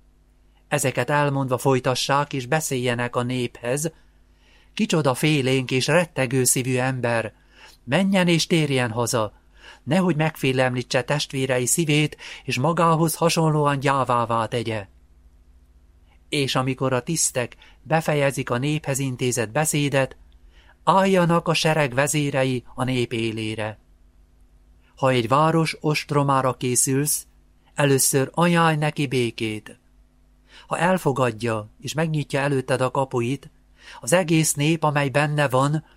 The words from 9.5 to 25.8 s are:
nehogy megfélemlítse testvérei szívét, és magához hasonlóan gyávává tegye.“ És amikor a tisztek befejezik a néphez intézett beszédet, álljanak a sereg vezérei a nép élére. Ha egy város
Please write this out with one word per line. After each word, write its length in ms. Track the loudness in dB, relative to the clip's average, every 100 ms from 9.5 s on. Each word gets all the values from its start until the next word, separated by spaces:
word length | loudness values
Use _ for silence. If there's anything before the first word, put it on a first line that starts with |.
| -20 -20 -16
nehogy 340 | -2 2 2 2
megfélemlítse 840 | -2 0 0 2 0 0 -2 -2
testvérei 640 | 0 -4 -4 -4 -2 -2 0
szívét, 500 | 0 2 2 0 -4 -16 -14
és 140 | -8 -2
magához 560 | 0 2 2 4 2
hasonlóan 680 | 0 0 2 2 2 2 2
gyávává 680 | 2 2 2 2 2 0 0
tegye.“ 420 | -2 -4 -6 -8 _ _ _ -20 _ _ -20 _ _ _ _ _ _ _
És 260 | -2 -2
amikor 380 | -2 -2 -2 0
a 100 | 0
tisztek 540 | -2 -2 -2 -2 -6 -10 -20 -20
befejezik 680 | -2 0 0 0 0 -2 -2
a 80 | -2
néphez 400 | 0 -2 -4 -4
intézett 520 | -4 -2 -2 -2 -2
beszédet, 680 | -2 0 0 0 0 -2 -6 -20 -20 -20 -20 -20 _
álljanak 640 | 2 4 4 4 4 2 0
a 60 |
sereg 400 | 0 2 2 0
vezérei 680 | 0 0 0 0 0 0 -2 -6
a 100 | -6
nép 280 | -2 0 -2
élére. 680 | -2 -4 -4 -6 -6 -8 -10 _ _ _ _ _ _ _ _ _ _ _ -2
Ha 140 | 0
egy 180 | 2 2
város 480 | 2 4 2 0 -2